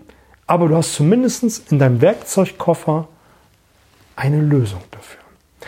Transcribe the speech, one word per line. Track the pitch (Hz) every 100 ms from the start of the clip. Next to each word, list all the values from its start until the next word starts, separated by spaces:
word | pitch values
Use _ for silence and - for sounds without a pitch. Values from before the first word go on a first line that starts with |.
| - - _ _ -
aber | 170 170
du | 160
hast | 156
zumindest | - 147 240 254 - 233 - -
in | 147
deinem | 135 120
Werkzeugkoffer | 160 226 - - 185 - - 165 - 156 160 _ _ _ _ _ _ _ _ _ _ -
eine | 135 151
Lösung | 151 143 107 92 -
dafür. | - - - - _ _ _